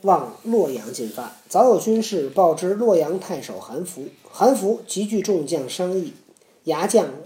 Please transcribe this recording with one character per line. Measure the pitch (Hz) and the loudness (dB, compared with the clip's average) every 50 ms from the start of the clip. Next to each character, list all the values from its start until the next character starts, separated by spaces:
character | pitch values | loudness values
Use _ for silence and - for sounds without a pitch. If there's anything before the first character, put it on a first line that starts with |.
| - | 0
望 | 196 180 160 131 117 110 - - | 2 2 2 2 -2 -10 -10 -4
洛 | 226 226 226 175 143 | 0 2 2 2 0
阳 | 131 113 107 117 - | -2 -6 -8 -10 -8
进 | - 120 107 | -8 -8 -8
发。 | - - 120 110 - - _ _ | -8 -10 -12 -12 -14 -18 _ _
早 | - 185 240 254 | 2 4 6 6
有 | 220 175 | 4 4
军 | - 226 220 226 220 | 2 2 0 0 0
士 | - 208 175 139 135 | -2 -2 -4 -4 -2
报 | - 196 185 165 156 | 2 4 4 4 4
知 | 160 180 185 202 | 2 0 -2 -2
洛 | 208 240 226 196 | 0 2 4 4
阳 | 165 156 147 175 127 | 4 2 2 -2 -4
太 | - - 180 139 | -6 -8 -8 -10
守 | - - 101 92 | -10 -10 -12 -14
韩 | - - 117 151 180 | -12 -10 -10 -8 -8
福， | 175 - 131 139 - - _ _ - | -8 -10 -12 -14 -16 -16 _ _ -20
韩 | - - 196 247 277 | -4 2 4 4 4
福 | 214 190 196 226 226 - - | 4 2 0 0 -2 -4 -6
急 | - 185 214 | -6 -4 -4
聚 | 208 220 202 | -2 -2 -2
众 | - 214 202 170 147 | 0 0 0 0 0
将 | 135 170 151 127 123 | -2 -2 -4 -4 -6
商 | - - 180 180 185 | -4 -4 -2 -2 -2
议。 | 190 170 - - - _ _ _ _ _ _ _ _ _ | -2 -4 -4 -8 -14 _ _ _ _ _ _ _ _ _
牙 | 160 151 151 180 | -4 -2 0 0
将 | 208 233 220 175 107 98 - 165 | 2 4 4 2 2 -2 -10 -6